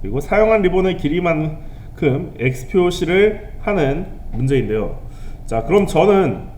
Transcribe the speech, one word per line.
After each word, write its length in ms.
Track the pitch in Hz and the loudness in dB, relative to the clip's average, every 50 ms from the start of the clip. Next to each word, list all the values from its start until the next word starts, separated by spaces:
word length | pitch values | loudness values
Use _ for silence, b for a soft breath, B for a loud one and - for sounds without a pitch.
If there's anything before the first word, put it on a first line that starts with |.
그리고 180 | - 104 107 135 | -6 -4 -4 -4
사용한 440 | 151 - 196 208 220 220 220 214 190 | -2 0 2 2 4 4 4 4 4
리본의 340 | 185 175 190 185 190 175 | 4 2 2 2 0 -2
길이만큼 1400 | - - 143 156 175 175 170 165 156 156 156 156 - - - - - - - - - 165 143 127 151 180 - - - | -2 -2 -2 0 0 0 0 0 0 -2 -4 -4 -8 -12 -12 -14 -14 -14 -14 -8 -2 0 0 0 0 -2 -6 -6 -2
X 300 | 120 131 127 - - - | -2 -2 -2 -2 -8 0
표시를 840 | - 190 175 175 170 - 180 160 185 190 208 214 208 - - - - - | 2 2 2 2 0 -2 -2 2 4 4 4 4 2 -2 -8 -12 -12 -6
하는 460 | - 214 208 185 147 135 143 165 196 - - - - - | -4 -2 0 2 2 2 0 -2 -4 -8 -10 -12 -10 -8
문제인데요. 680 | - 113 127 131 143 127 110 104 107 110 - - - - - B B B B B B B B | -4 -2 0 2 2 2 2 0 -2 -2 -2 -4 -6 -8 -10 B B B B B B B B
자, 180 | - 113 113 - | -4 -4 -2 0
그럼 200 | - 175 202 196 | 2 4 4 4
저는 640 | - - 156 170 208 202 196 185 135 98 82 - - - | 4 4 4 6 6 6 4 4 2 0 -4 -8 -14 -14